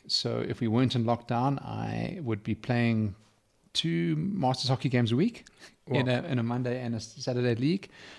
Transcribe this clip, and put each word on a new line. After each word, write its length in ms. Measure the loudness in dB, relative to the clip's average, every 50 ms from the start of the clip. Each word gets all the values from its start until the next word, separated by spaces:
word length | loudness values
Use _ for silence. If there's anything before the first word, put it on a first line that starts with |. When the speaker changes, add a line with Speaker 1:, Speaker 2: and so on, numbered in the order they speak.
| -8
Speaker 1:
So 360 | -4 -2 -2 0 0 -2 -2 -2
if 120 | -2 -2 -2
we 80 | 0
weren't 280 | 2 4 4 4 4 2
in 100 | 2 2
lockdown, 580 | 2 0 0 0 -2 0 0 2 0 0 -2 -4
I 560 | -8 -6 -6 -6 -4 -4 -4 -4 -4 -4 -6
would 220 | -4 -4 -4 -4 -2
be 120 | -4 -4
playing 600 | -4 -2 0 2 2 4 4 4 2 0 0 -2 -8 -16 _ _ _ _ _ _ _ _ _ -4
two 420 | -2 -2 0 0 0 2 2 0
Masters 520 | 0 0 -2 -2 0 2 0 0 0 0 0
hockey 200 | 0 0 0 2
games 220 | 2 4 4 4
a 40 | 4
week 300 | 4 2 2 0 -4 -20 -20 _ -20 -20 -20 _ _ -8
in 200 | -2 0 2 2
Speaker 2:
Wow. 160 | 2 2 0 0
Speaker 1:
a, 40 | -2
in 80 | -2 0
a 40 | 0
Monday 380 | 0 -2 -2 -2 -2 -2 -2
and 140 | -4 -4 -4
a 40 | -6
Saturday 560 | -6 -10 -12 -8 -4 -2 -2 0 2 2 2
league. 340 | 2 2 0 0 0 -4 -10 -20 -20 -20 -20 -18